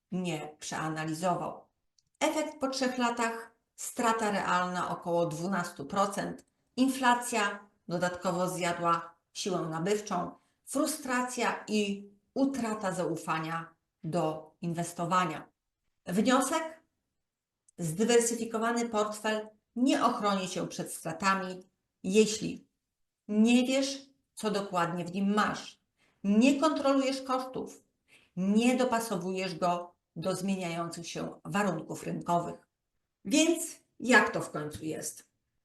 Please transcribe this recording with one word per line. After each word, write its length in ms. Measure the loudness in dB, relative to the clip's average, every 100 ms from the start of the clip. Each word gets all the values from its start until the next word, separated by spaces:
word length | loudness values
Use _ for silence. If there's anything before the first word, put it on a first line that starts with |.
| _
nie 440 | -6 -4 -6 -8 -12
przeanalizował. 1080 | -10 -6 -4 -4 -4 -2 0 0 -4 -10 -16 _ _ _ _ -2
Efekt 400 | 0 0 -2 -2
po 80 | -4
trzech 300 | 0 -2 0
latach: 560 | 0 0 -2 -2 -10 _ _ -14
strata 540 | -10 0 2 2 2
realna 600 | 0 0 0 0 -2 -4
około 360 | -4 -2 0 0
dwunastu 600 | -2 -2 -2 -4 -8 -4
procent, 600 | 0 0 0 -6 -8 -16 _ _ 2
inflacja 920 | 2 4 4 2 2 0 0 -4 -14 _ -6
dodatkowo 600 | -2 -2 -2 -2 0 -2
zjadła 680 | 0 -2 0 2 0 -2 -16 _
siłę 280 | -8 -4 -2
nabywczą, 680 | -2 -2 0 0 0 -4 -4 -10 _ _
frustracja 1000 | -6 -2 0 -2 -2 -2 -2 -2 -2 -2 -2
i 420 | 0 0 -4 -8 _ _
utrata 580 | 0 0 0 -4 -2 -2
zaufania 840 | -2 -2 -4 -4 -4 -4 -6 -8 _ _ _
do 500 | -4 -2 0 -2 -10 _
inwestowania. 880 | -6 -4 -6 -4 0 0 0 -4 -12 _ _ _ _ _ -2
Wniosek? 720 | 0 4 4 2 -2 -4 -10 _ _ _ _ _ _ _ _ _ -8
Zdywersyfikowany 1120 | -4 0 4 4 4 0 -4 -2 0 0 0
portfel 600 | 0 0 -2 -2 -2 -4 -14 _ 0
nie 280 | 2 4
ochroni 440 | 2 2 2 0 0
cię 180 | -4 -6
przed 260 | -6 -8
stratami, 720 | -8 -8 -2 0 0 -2 -10 -16 _ _ _
jeśli 640 | 2 4 4 2 -4 -8 -14 _ _ _ _ _ -2
nie 380 | 4 6 6 6
wiesz, 400 | 2 0 -4 -12 _ _
co 160 | -6 -2
dokładnie 540 | -2 -2 0 0 -2
w 80 | -4
nim 220 | 0 2
masz, 480 | 2 2 -2 -10 -18 _ _ _ _
nie 360 | 2 6 6 6
kontrolujesz 640 | 4 2 2 4 2 0
kosztów, 600 | -2 -2 -2 -8 -10 -12 _ _ _ _ _ -4
nie 400 | 2 4 4 4
dopasowujesz 840 | 2 0 -2 -4 -4 -4 -4 0
go 360 | 0 0 -4 _ _ -6
do 180 | -4
zmieniających 760 | -2 -2 -2 -2 -4 -6 -8 -10
się 320 | -8 -8 -10
warunków 580 | -4 0 0 -2 -4 -8
rynkowych. 640 | -6 -4 0 0 0 -8 _ _ _ _ _ _
Więc 380 | 2 4 6 4 -2 -12 _ -6
jak 320 | 4 6 6
to 80 | 0
w 100 | -4
końcu 340 | -6 -6 -8
jest? 440 | -8 -6 -8 -12 -18 _ _ _